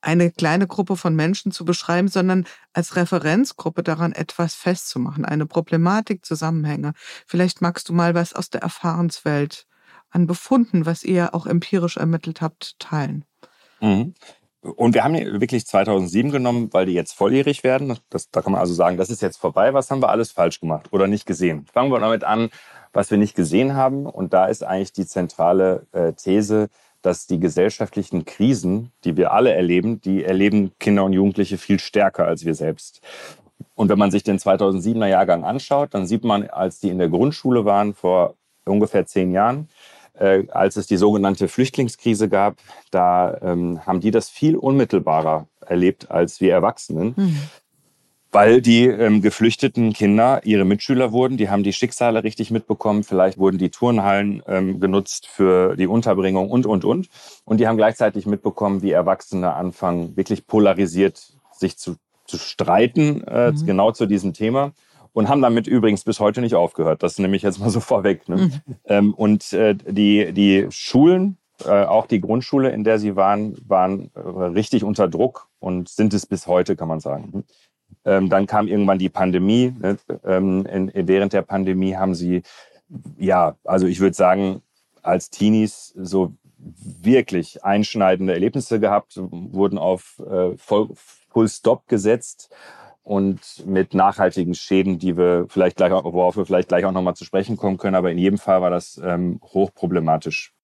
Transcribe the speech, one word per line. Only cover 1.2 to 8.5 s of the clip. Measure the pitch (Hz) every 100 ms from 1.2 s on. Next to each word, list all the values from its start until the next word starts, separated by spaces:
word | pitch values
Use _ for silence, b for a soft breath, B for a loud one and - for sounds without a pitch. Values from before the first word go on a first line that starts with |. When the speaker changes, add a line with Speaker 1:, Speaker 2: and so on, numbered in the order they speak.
| 156 202 -
Speaker 1:
zu | -
beschreiben, | 165 175 - 175 196
sondern | 190 185 185 175 B B
als | - 170 -
Referenzgruppe | 175 180 151 180 269 - - 165
daran | 175 156 170
etwas | - 160 - 170
festzumachen, | - - 180 - - 123 143
eine | - 151 151
Problematik, | - 165 165 170 208 220 190 -
Zusammenhänge. | 160 160 160 151 147 147 151 B B B
Vielleicht | 175 180 -
magst | 170 175 -
du |
mal | 170 170
was | 170 170
aus | - -